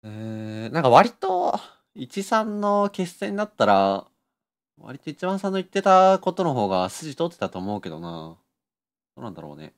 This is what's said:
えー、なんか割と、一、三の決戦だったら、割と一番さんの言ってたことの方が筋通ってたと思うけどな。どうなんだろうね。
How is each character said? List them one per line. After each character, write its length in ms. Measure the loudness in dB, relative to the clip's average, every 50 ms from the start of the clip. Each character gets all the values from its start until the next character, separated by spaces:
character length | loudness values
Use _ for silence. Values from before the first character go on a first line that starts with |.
| -16
え 640 | -16 -14 -12 -10 -10 -10 -10 -10 -10 -10 -10 -10 -6
ー、 20 |
な 80 | -6 0
ん 20 |
か 80 | 4 8
割 200 | 8 8 8 6
と、 480 | 0 _ -4 -4 -2 -2 -2 -2 -4 -4 -8 -14 _ _ _ _ _
一、 280 | -16 -16 -12 -10 -10
三 380 | -4 -2 -2 -2 -2 -2 -6 -4
の 280 | 0 0 2 2 2 0
決 240 | -2 -4 -6 -6 -6
戦 220 | -10 -8 -6 -4
だ 80 | -6 -6
っ 100 | -6 _
た 120 | 0 2
ら、 400 | 4 4 4 4 2 0 -2 -6 _ _ _ _ _ _ _ _ _ _ _ _ _ _ _
割 200 | -20 -20 -20 -16
と 120 | _ -16
一 160 | -12 _ -4
番 120 | -4 -4 -4
さ 100 | -4 -4
ん 40 |
の 60 | -4 -4
言 60 | -6
っ 20 | _
て 140 | _ 0
た 360 | 4 6 8 8 8 6 6 4
こ 120 | 0 -4
と 120 | -2 -2 -2
の 100 | -2 0
方 140 | 0 0 0
が 200 | 0 0 -2 -2
筋 280 | -6 -10 -14 -14 -6
通 80 | -4 -4
っ 60 | -6
て 80 | -4 _
た 100 | -8 -6
と 100 | -6 -8
思 180 | -8 -6 -8
う 40 | -8
け 80 | -10 -12
ど 100 | -14 -12
な。 380 | -12 -12 -12 -12 -14 -16 -18 _ _ _ _ _ _ _ _ _ _ _ _ _ _ _ _
ど 60 | -16
う 0 |
な 80 | -16 -16
ん 40 | -14
だ 80 | -16
ろ 120 | -18 -18 -18
う 20 |
ね。 180 | -18 -20 -20 _